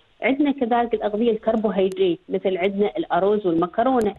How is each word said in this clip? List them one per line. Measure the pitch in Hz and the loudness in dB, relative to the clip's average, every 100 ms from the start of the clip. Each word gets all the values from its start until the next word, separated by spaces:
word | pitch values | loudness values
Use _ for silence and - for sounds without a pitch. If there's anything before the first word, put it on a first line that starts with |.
| _ _ | _ _
عندنا | 226 277 294 | -2 0 0
كذلك | 277 233 240 240 | 0 0 0 0
الأغذية | 220 208 208 240 | -2 -2 0 0
الكربوهيدرات، | 220 - 220 208 190 190 185 190 165 - | 0 0 0 0 0 0 2 0 0 -4
مثل | 190 196 185 | -4 -2 0
عندنا | 190 196 208 - | -2 0 -2 -2
الأرز | - 175 190 208 190 | -2 0 2 0 0
والمكرونة، | 165 175 - 240 254 214 | 0 0 0 0 2 0